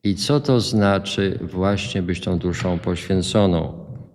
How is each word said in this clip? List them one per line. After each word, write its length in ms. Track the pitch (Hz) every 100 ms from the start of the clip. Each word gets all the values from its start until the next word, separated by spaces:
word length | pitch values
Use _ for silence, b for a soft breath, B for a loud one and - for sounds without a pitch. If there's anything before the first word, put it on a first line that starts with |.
| 104
I 100 | 95
co 240 | - 147
to 200 | 143 123
znaczy 800 | - 110 101 98 98 - 98 -
właśnie 600 | 80 90 98 101 - 98
być 180 | 90 87
tą 200 | - 90
duszą 400 | 90 85 92 85
poświęconą? 1040 | 90 87 - 95 87 107 98 87 76 - - - -